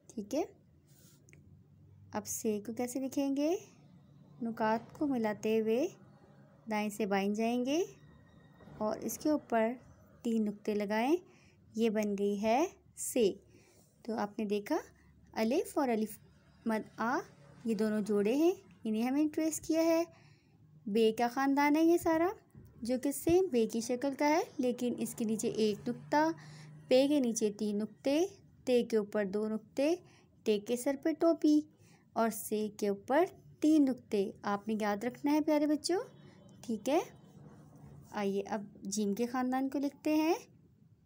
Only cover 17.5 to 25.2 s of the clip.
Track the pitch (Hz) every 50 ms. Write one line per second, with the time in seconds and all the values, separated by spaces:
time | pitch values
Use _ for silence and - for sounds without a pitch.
17.5 | - - - 226 220 190 220 214 214 214 196 214 208 202 196 214 254 285 330 349
18.5 | 392 - - - - - - 220 214 220 233 254 269 294 311 302 - 320 311 320
19.5 | 302 - - - 311 330 320 330 330 330 339 - - - - - - _ _ _
20.5 | _ _ - - - - - 214 196 226 220 220 220 240 240 240 240 277 269 277
21.5 | 277 277 285 294 294 320 330 330 349 339 - 339 330 320 339 381 453 - - _
22.5 | - - - - - - 247 226 254 247 - 285 269 - - 330 339 370 381 339
23.5 | 247 233 220 202 226 233 226 - 247 247 285 277 269 - 294 294 302 349 466 -
24.5 | - - 262 247 240 247 247 240 - - 226 220 - -